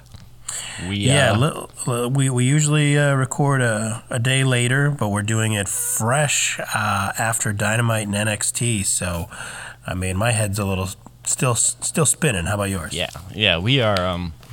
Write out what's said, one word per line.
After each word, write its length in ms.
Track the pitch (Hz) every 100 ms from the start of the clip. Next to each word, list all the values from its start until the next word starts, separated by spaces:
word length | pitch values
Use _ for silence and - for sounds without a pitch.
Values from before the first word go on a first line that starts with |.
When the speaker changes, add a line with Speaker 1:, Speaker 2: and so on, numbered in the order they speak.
| - - - - - - - - 87
Speaker 1:
We, 100 | 101
Speaker 2:
Yeah, 360 | 120 143 127
Speaker 1:
uh, 60 | 107
Speaker 2:
li-, 280 | 143 - - - -
li-, 220 | 120 120
we, 200 | 135 135
we 140 | 123
usually, 540 | 123 151 151 151 147 147
uh, 160 | 143
record 480 | 135 127 - 143 135
a, 420 | 120 107 110 113 -
a 80 | 127
day 260 | 123 131
later, 460 | 135 123 120 135 143
but 180 | 143 104
we're 140 | 101
doing 320 | 104 110 110
it 120 | 104 98
fresh, 960 | - - - 110 139 143 - - -
uh, 520 | - - 104 101 101 -
after 360 | 113 117 113
Dynamite 520 | 101 104 110 117 110 104
and 80 |
N 140 | 101 110
X 240 | 104 -
T. 300 | - 120 107
So, 480 | 98 - 90 85 85 - - - - - -
I 80 |
mean, 240 | 92 92 92
my 140 | 117
head's 260 | 110 104 101
a 60 | 98
little 220 | 95 92 - - -
still, 300 | - - 131
still 520 | 113 - - - - 151
spinning. 380 | - 151 95
How 100 | 87
about 160 | 101 98
yours? 220 | 95 76
Speaker 1:
Yeah, 160 | 85 87 - 90
yeah, 240 | 143 98 82
we 220 | 104 135
are, 180 | 110 98 90
um, 280 | 87 87 - -